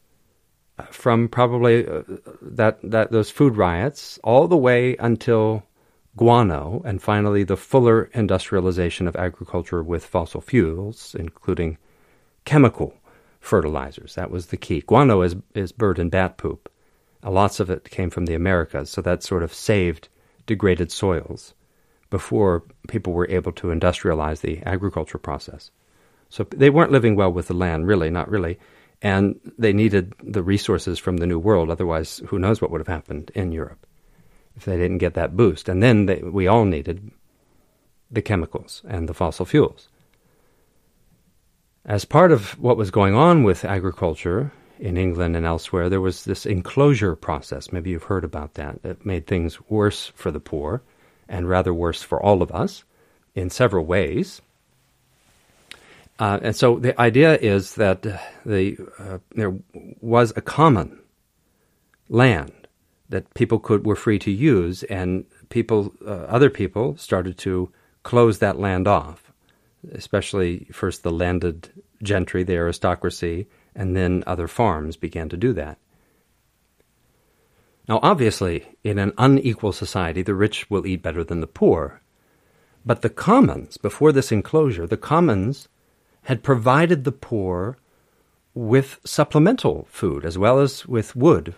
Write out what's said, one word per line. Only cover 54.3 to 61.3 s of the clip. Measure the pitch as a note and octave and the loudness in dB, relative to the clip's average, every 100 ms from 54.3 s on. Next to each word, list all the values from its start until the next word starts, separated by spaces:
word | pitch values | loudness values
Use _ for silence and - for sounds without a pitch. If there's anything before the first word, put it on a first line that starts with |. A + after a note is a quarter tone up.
| - _ _ _ _ _ _ _ _ _ _ _ _ _ - _ - _ - | -10 _ _ _ _ _ _ _ _ _ _ _ _ _ -20 _ -20 _ -4
Uh, | G#2+ G2+ | -2 0
and | A#2 A2 | -2 2
so | C3 D#2+ | 2 4
the | A#2+ B2+ | 0 2
idea | A#2 A#2 D#3+ D#3 | 2 6 6 4
is | A2 G2 F#2+ - | 2 0 -2 0
that, | G#2 F#2 A2 | 0 0 -4
uh, | F#2+ - - - | -10 -14 -14 -4
the, | G#2 F#2+ - F#2 - | 0 0 -4 -14 -18
uh, | G2 F#2 - - | -14 -14 -10 -6
there | G#2 F#2 - - - - | -4 -6 -12 -20 -20 -14
was | A#2 A#2 A#2+ A2 | 0 2 2 0
a | |
common | - - D#3+ A2+ C#2+ - _ _ _ | -6 2 4 4 0 -10 _ _ _